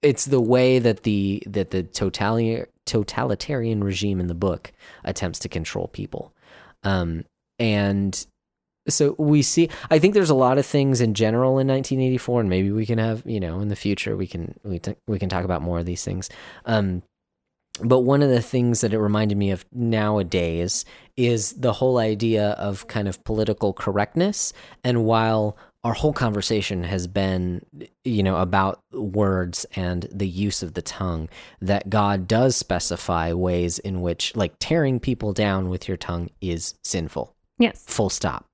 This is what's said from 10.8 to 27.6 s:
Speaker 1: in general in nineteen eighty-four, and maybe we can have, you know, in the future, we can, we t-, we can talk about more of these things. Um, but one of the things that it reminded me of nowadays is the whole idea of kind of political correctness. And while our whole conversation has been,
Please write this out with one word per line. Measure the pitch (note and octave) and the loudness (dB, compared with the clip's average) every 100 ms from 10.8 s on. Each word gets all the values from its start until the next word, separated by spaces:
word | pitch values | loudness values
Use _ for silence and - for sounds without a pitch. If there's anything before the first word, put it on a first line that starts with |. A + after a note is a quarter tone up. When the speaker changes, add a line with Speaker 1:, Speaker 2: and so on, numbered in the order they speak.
| C#3 B2+ | 2 4
Speaker 1:
in | A#2 | 2
general | G#2 A2 A#2 C3 C3+ | 2 2 4 2 2
in | C3+ | 2
nineteen | C3+ C3+ C3 | 0 0 0
eighty-four, | C3 B2+ - B2 | 2 0 0 0
and | G#2+ | 2
maybe | F#2 G2 | 2 2
we | G#2+ G#2+ | 0 0
can | A2+ | 0
have, | A2+ A2 - | 0 -2 -4
you | A2 | -4
know, | F2+ E2+ | -2 -4
in | G#2 | -4
the | G2+ | -2
future, | G#2 G2 - G2+ | -2 -2 -2 -4
we | F#2 | -4
can, | E2+ E2 - | -6 -10 -10
we | G#2 F2 | -8 -6
t-, | - - - | -6 -10 -4
we | G2+ | -2
can | F#2+ | -2
talk | F#2 | -2
about | F#2 F2 | 0 -2
more | E2+ F2 | -2 -2
of | E2+ | -2
these | F2 - | -4 -4
things. | F#2 - - - - | -6 -8 -14 -20 -16
Um, | - A2 G2 F2+ - _ _ _ _ _ _ - | -2 0 0 -2 -8 _ _ _ _ _ _ -6
but | A#2+ B2+ | 2 4
one | B2 C#3 | 6 4
of | C#3+ | 4
the | B2 | 4
things | A#2 C3 A#2+ A#2 | 2 0 2 2
that | A#2 | 0
it | A2 | 2
reminded | G#2 G#2+ G#2+ G2+ | 2 2 2 2
me | G2+ | 0
of | F#2+ - | -2 -6
nowadays | B2 A#2 A2 G#2+ G#2+ F2+ F#2 E2+ E2 F2 - - - - - | -4 0 2 2 0 0 0 0 0 -2 -2 -6 -16 -18 -2
is | A#2+ A#2 G#2 | 2 2 -2
the | - B2+ | -2 -2
whole | A2 C3 B2+ | 2 2 2
idea | A2 G#2+ A2+ A2 G#2 | 2 0 2 2 0
of | - G2+ G2 - | -2 -4 -6 -6
kind | A2+ G2+ | -4 -4
of | F#2 - | -4 -4
political | A2 A2 G#2 G#2 | -2 0 0 -2
correctness. | F#2+ - G2+ G#2 - F#3+ G#3 - - - - B2+ | -2 -2 0 0 0 0 0 -6 -8 -20 -8 -2
And | A#2+ | 2
while | A2+ A2+ A2+ A2 G#2+ - - _ | 4 2 4 2 0 -4 -18 _
our | A#2 | -6
whole | A#2 D3+ | 0 0
conversation | D3 A#2+ G#2 - A2 F#2+ F#2+ F2 | 2 0 0 0 -2 -2 -4 -2
has | F#2+ F2+ | -4 -2
been, | G2 F#2+ F#2 F2+ F2+ | -2 0 0 -2 -4